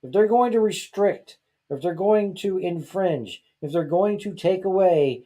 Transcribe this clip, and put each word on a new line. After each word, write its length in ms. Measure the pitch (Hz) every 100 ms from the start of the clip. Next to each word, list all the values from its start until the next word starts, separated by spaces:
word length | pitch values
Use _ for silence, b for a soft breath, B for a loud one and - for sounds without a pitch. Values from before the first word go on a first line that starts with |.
if 100 | 131
they're 140 | 185 214
going 260 | 233 247
to 80 | 226
restrict, 760 | 214 180 - 196 202 - - - _ _ _
if 120 | -
they're 120 | 175
going 400 | 165 196 214 202 165
to 220 | 202 185
infringe, 840 | 180 170 147 190 190 147 110 - _ _
if 120 | 151
they're 120 | 165
going 340 | 151 175 208 202
to 140 | 208
take 300 | 170 170 185
away, 600 | 196 190 190 165 139 123